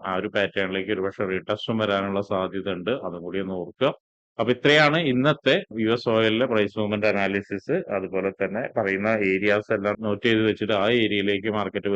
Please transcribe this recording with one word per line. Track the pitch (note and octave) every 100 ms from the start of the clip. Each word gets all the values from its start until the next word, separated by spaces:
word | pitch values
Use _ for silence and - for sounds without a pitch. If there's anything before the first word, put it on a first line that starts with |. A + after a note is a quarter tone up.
| F#2+
ആ |
ഒരു | F#2 G2+
പാറ്റേണിലേക്ക് | G#2 F#2+ - F#2+ F#2+ F#2+
ഒരുപക്ഷെ | G2+ G2 -
റീടെസ്റ്റും | G2 F#2 - G#2+ - A2+
വരാനുള്ള | G#2+ G2 G2 G2
സാധ്യത | G2 G2 F#2 F#2+ G2
ഉണ്ട്. | F2+ F#2+
അതും | C3+ F#2 E2+
കൂടി | F2 F#2+
ഒന്ന് | F#2+
ഓർക്കുക. | F#2 F2 - C3 - _ _ _ -
അപ്പൊ | A2 B2
ഇത്രയാണ് | C#3+ D3+ D3 D#3 D#3+
ഇന്നത്തെ | B2+ C#3 D3+ - E3+ G3 G#2+
യു | A2
എസ് | A#2 A#2
ഓയിലിലെ | A2+ A2 A2 B2+
പ്രൈസ് | A2 G#2 A2
മൂവ്മെന്റ് | G#2 G#2 G#2+
അനാലിസിസ്. | G2+ G2 G2 G2 G2 - E3 - G2+
അതുപോലെ | F#2 F#2 G2 -
തന്നെ | F#2+ G2+ - -
പറയുന്ന | G2 G2 G#2 A2 G2
ഏരിയാസ് | F#2+ G#2 G#2 G#2 A2
എല്ലാം | G2+ G#2 A2
നോട്ട് | G2+ A#2+
ചെയ്ത് | A2 A2
വെച്ചിട്ട് | G#2 G#2+ G#2
ആ | G#2 A#2+
ഏരിയയിലേക്ക് | G#2+ G2+ G2+ G2+ G#2+ G#2
മാർക്കറ്റ് | G2 G2+ G2